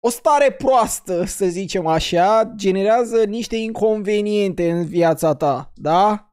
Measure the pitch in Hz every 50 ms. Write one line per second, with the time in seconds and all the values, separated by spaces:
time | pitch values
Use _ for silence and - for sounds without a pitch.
0 | - 233 240 - _ 330 294 285 285 269 - - - - 262 247 220 202 - -
1 | _ - 185 170 180 196 - - 196 185 170 180 196 180 - 190 170 160 165 160
2 | - - - 170 175 196 220 220 220 220 233 220 202 196 190 190 196 208 220 240
3 | 247 226 226 226 220 208 202 226 233 - - 226 220 220 226 - 208 220 220 214
4 | 208 196 214 208 208 208 208 208 202 196 170 - 175 170 170 170 175 156 - 170
5 | 170 165 160 160 - 160 147 135 - 143 135 123 - - - - 151 147 160 175
6 | 196 214 214 208 - _